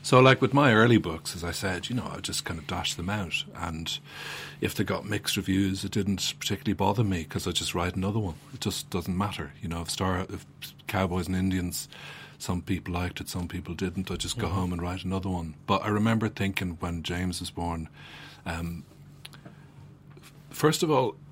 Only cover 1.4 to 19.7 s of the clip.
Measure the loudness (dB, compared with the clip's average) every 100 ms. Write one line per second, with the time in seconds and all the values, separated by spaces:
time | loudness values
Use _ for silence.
1.4 | -6 -4 -2 -4 -4 -4 -4 -8 -6 -4
2.4 | -4 -8 -6 -4 -4 -4 -2 -2 -2 -4
3.4 | -6 -6 -6 -6 -6 -8 -10 -14 -10 -10
4.4 | -12 -4 -4 -2 -2 -2 -2 -4 -2 -2
5.4 | 0 2 2 -2 -2 -2 0 0 -2 -4
6.4 | -4 -2 -2 2 2 4 2 0 -2 -4
7.4 | -2 -2 -2 -2 -2 0 -2 0 -4 -6
8.4 | -14 -6 -4 -4 -4 -4 -2 -2 -2 -4
9.4 | -10 -8 -6 -6 -4 -2 0 0 -4 -10
10.4 | -14 -16 -18 -14 -2 0 2 0 0 2
11.4 | 2 2 0 -4 -8 -14 -16 -16 -18 -12
12.4 | -2 -2 0 -4 -2 -2 -2 -4 -6 -6
13.4 | -4 -6 -6 -4 -2 -2 -4 -4 -4 -2
14.4 | 0 0 0 -2 -4 -4 -2 -2 -2 -4
15.4 | -4 -10 2 2 4 4 4 4 2 0
16.4 | -2 0 -4 -4 -4 -4 -2 -2 -2 -4
17.4 | -6 -4 -2 -2 -6 -14 -18 -18 -18 -12
18.4 | -8 -6 -6 -8 -14 -20 -20 -18 -18 -18
19.4 | -20 -20 -20